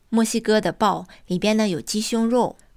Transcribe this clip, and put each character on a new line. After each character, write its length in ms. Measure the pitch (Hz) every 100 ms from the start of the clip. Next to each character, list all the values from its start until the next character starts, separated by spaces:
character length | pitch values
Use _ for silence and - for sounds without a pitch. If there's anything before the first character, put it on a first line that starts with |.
| -
墨 120 | 226
西 160 | 226 233
哥 220 | 220 214
的 100 | 185
爆， 380 | - 208 170 180 - -
里 140 | 180
边 160 | 208 220
呢 120 | 214
有 120 | 156
鸡 200 | - 208
胸 280 | 220 226 226
肉、 280 | 247 196 - -